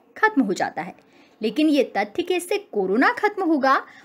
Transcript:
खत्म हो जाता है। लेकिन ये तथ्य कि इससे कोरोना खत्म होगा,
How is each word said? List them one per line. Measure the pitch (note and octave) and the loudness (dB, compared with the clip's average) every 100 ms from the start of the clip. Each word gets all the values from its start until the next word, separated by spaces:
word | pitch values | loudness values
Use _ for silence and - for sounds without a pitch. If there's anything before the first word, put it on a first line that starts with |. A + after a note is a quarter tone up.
| _ - | _ -2
खत्म | A4 G#4+ | 0 2
हो | G3+ | 0
जाता | F3+ C#3 - | -2 -4 -6
है। | E3 - _ _ _ _ | -10 -14 _ _ _ _
लेकिन | A3 G#3+ D#4 | -4 0 2
ये | C#4+ A#3 G3+ | 2 2 -2
तथ्य | G#3 - | -4 -4
कि | E4+ F4+ | -4 -4
इससे | F4 G4+ - | -2 -4 -4
कोरोना | G#3 F#3+ G#3 F#4 A#4+ | -4 0 2 2 2
खत्म | G#4 G#4 F4+ | -2 -2 0
होगा, | D#4 C4 D4 - - | 2 2 2 -2 -14